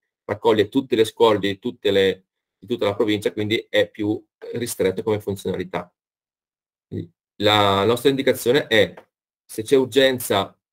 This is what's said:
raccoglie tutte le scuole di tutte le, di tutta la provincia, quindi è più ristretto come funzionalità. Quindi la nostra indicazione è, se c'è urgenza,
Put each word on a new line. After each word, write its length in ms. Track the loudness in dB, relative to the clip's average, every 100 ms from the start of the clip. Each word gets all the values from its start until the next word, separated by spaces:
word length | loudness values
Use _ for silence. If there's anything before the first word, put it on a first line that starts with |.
| _ _
raccoglie 460 | -12 -2 2 2 2
tutte 260 | 0 -2 0
le 80 |
scuole 340 | 0 2 2 2
di 200 | -2 -4
tutte 320 | -8 -4 0
le, 340 | 2 2 -2 _ _ _ _
di 80 | -8
tutta 200 | -4 -2
la 80 |
provincia, 360 | 0 -2 0 -2
quindi 360 | -4 -2 -4 0
è 220 | 0 0
più 360 | -2 -4 -4 _ _ -12
ristretto 480 | -8 -8 -2 -2 -2
come 180 | -4 -4
funzionalità. 720 | -4 -6 -6 -8 -6 -10 -10 _ _ _ _ _ _ _ _ _ -14
Quindi 240 | -12 -12 _ _ -2
la 460 | 2 4 4 2
nostra 260 | 2 2 0
indicazione 560 | 0 -2 0 0 0 2
è, 280 | 0 0 -4 _ _ _ _
se 180 | _ -10
c'è 120 | 0
urgenza, 840 | 0 2 2 2 0 -2 -2 -2 _ _